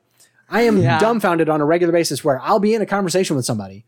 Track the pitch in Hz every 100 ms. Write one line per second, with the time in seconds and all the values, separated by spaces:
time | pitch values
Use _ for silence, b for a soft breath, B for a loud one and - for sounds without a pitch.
0 | _ _ b b b 214 233 196 170 160
1 | 220 233 196 170 156 151 147 175 175 170
2 | 165 139 151 131 147 214 208 220 190 202
3 | 185 180 185 143 120 110 95 98